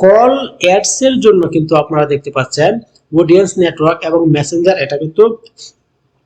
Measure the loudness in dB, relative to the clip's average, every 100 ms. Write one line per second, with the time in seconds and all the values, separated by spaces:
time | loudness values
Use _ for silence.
0 | 2 4 2 0 -6 -4 0 0 -2 -2
1 | -2 2 2 2 0 -2 -2 -2 -2 -2
2 | -2 -4 -6 -6 -6 -2 -2 -2 -8 _
3 | _ 0 2 2 2 -2 -4 0 -2 -2
4 | -2 0 0 0 -2 -2 0 0 -2 -6
5 | -4 2 0 0 _ _ -20 _ _ _
6 | _ _